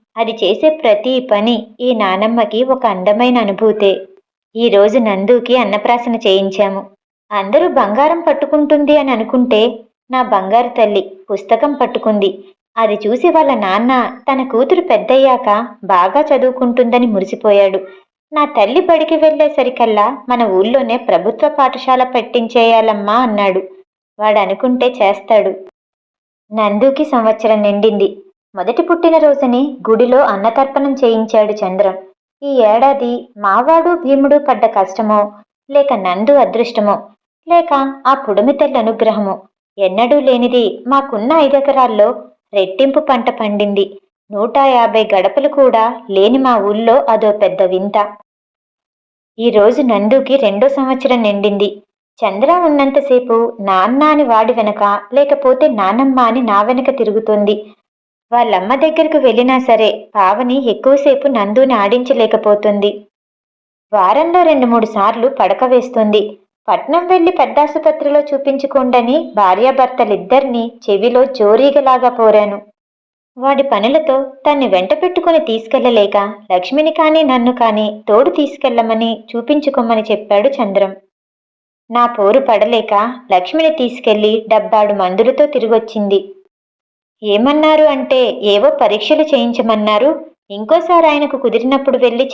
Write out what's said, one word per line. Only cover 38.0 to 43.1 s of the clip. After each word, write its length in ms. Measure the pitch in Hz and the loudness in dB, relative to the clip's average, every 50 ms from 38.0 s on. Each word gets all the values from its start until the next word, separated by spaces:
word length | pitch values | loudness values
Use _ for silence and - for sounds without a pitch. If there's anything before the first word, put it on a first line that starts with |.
| - | -2
ఆ 80 | 247 269 | 0 0
పుడమి 380 | 269 - - 196 196 220 269 277 | 0 -2 -2 0 2 2 2 2
తల్లి 260 | - 302 277 262 247 | 2 0 0 0 -2
అనుగ్రహమో, 640 | 220 220 226 - - 220 202 208 202 196 190 - - _ _ _ _ _ _ - | -2 -2 -4 -2 -2 -2 -2 0 -2 -4 -6 -8 -12 _ _ _ _ _ _ -2
ఎన్నడూ 420 | 196 185 185 208 240 240 294 294 | -2 -2 0 0 0 2 2 2
లేనిది 640 | 262 262 247 240 247 240 247 247 226 190 - - - 240 | 2 2 2 2 0 0 0 0 0 -2 -4 -6 -4 -2
మాకున్న 440 | 269 277 269 - - 202 214 254 320 | -2 -2 -2 -2 -6 -4 -2 0 2
ఐదెకరాల్లో 920 | 330 294 269 285 269 277 285 269 269 254 233 220 208 208 233 - - - - _ _ _ _ - | 2 2 2 2 2 0 0 2 2 2 2 2 2 2 2 0 -4 -10 -18 _ _ _ _ -2
రెట్టింపు 460 | 202 185 185 190 - 269 277 269 294 | -2 -2 -2 0 0 0 0 0 0
పంట 300 | 285 294 | 0 0